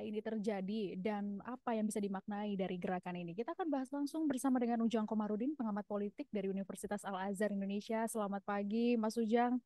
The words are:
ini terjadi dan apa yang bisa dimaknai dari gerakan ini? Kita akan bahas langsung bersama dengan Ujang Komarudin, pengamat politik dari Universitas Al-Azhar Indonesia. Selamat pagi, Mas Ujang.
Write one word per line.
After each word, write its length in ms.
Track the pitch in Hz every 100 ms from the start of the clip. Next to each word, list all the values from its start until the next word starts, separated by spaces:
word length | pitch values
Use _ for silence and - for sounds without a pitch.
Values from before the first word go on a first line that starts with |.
| 220
ini 160 | 214
terjadi 720 | 220 220 202 202 190 220 190
dan 480 | 185 185 208 202 202
apa 320 | - 254 -
yang 160 | 220 214
bisa 80 | 214
dimaknai 560 | 202 190 - 202 214
dari 240 | 196 185 185
gerakan 400 | 190 180 180 180
ini? 160 | 175
Kita 240 | 175 247 349
akan 80 | 349
bahas 240 | 277 262
langsung 400 | 277 285 320 320
bersama 320 | 254 269 254
dengan 240 | 233 233 226
Ujang 240 | 226 214
Komarudin, 480 | 214 208 208 254 311
pengamat 320 | 220 208 202
politik 400 | 208 202 - 294
dari 160 | 208 196
Universitas 560 | 190 190 196 190 202
Al-Azhar 480 | 190 190 196 190 214
Indonesia. 560 | 202 196 202 202 220 226
Selamat 400 | 226 202 196 202
pagi, 480 | 202 202 226 233
Mas 240 | 240 214 226
Ujang. 400 | 226 233 240 247